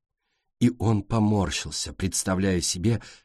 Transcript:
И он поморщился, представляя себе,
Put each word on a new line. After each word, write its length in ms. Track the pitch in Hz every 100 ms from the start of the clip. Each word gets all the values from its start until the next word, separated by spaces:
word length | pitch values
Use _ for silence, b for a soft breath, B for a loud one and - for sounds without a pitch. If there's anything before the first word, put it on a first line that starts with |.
| _ _ _ _ _ -
И 140 | 123 -
он 240 | 104 104
поморщился, 920 | - 113 104 104 82 - 76 - 85
представляя 680 | - 95 - - 92 95 90
себе, 400 | - 90 107 110 B B